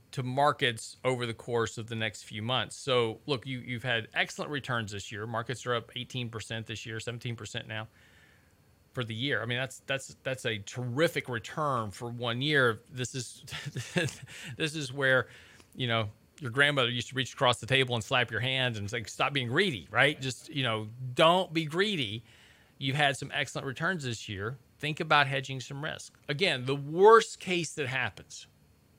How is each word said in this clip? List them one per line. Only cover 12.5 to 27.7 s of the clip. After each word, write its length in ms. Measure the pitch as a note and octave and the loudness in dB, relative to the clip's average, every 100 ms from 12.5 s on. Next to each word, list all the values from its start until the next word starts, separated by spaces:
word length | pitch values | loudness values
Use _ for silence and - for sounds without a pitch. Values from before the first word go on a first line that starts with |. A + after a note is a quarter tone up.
| D3 B2 A2 - | 6 6 2 -4
This 240 | B2+ B2 | -6 -6
is, 300 | C3+ - - - - D3 C3 - | -6 -8 -12 -12 -10 -8 -8 -4
<laughs> 220 | F3+ D#3 - - - F3+ A#2 | 0 0 -4 -14 -14 -10 -4
this 180 | D#3 | -4
is 180 | D#3 B2+ | -4 -6
where, 360 | C#3 C3+ B2+ - - - - - - | 2 6 6 4 -6 -20 -20 -14 -4
you 100 | B2 | 0
know, 220 | A2+ G#2 - _ - | 2 0 -6 _ -10
your 100 | C3 | -2
grandmother 400 | B2 C#3+ C#3 A#2+ | 4 4 4 2
used 180 | B2 - | 0 -4
to 60 | |
reach 180 | C3 B2 | -4 -4
across 260 | - B2+ A#2 | 2 4 4
the 80 | A2+ | 2
table 280 | C3 B2+ | 2 4
and 80 | A#2+ | 0
slap 280 | - B2+ A#2 | 0 2 2
your 100 | G#2+ | 0
hand 360 | B2+ C3 B2+ A2 | 0 0 0 -2
and 140 | G2+ | -4
say, 120 | A#2 | -6
"Stop 280 | G2+ - C#3 | -6 0 0
being 160 | C#3+ A#2+ | 0 0
greedy," 400 | D3 G3+ G#2+ E2+ | 2 0 -2 0
right? 300 | A2 C#3 D3+ | 4 4 4
Just, 280 | C3 - - | -4 -6 -6
you 140 | D3 | -2
know, 260 | B2 A2 A2 B2 B2+ | 0 0 -4 -8 -2
"Don't 380 | B2+ E3 F3+ F3+ | 6 8 8 4
be 120 | D#3+ | -2
greedy. 600 | D#3 E3+ G#3+ F3+ G#2 A2+ - - - - _ - | 0 0 0 0 -2 -6 -12 -20 -20 -20 _ -6
You've 180 | C3+ C#3+ | -2 2
had 200 | C#3+ C3 | 2 2
some 140 | C#3+ | -4
excellent 340 | C#3+ C3+ D3 C3+ | -4 -4 -6 -8
returns 380 | A#2+ E3+ F3+ | -4 -4 -2
this 240 | B2+ A2+ - | -4 -6 -6
year. 300 | F#2+ G#2+ C3+ _ - | -6 -6 -8 _ -8
Think 220 | D3 D#3 | -6 -2
about 260 | D#3+ D3 C3+ | 4 6 6
hedging 340 | C#3 C3+ C3 | 0 -4 -8
some 220 | - C#3 | -8 -8
risk." 300 | D#3 - - - - | -8 -8 -12 -12 -6
Again, 380 | D3 F#3 C3 B2+ | 0 0 0 -2
the 80 | |
worst 680 | C#3+ C#3+ E3 G#3 A3+ A3 - | -2 -2 8 10 10 8 -4
case 320 | F#3+ F3 D#3 | -4 -2 -2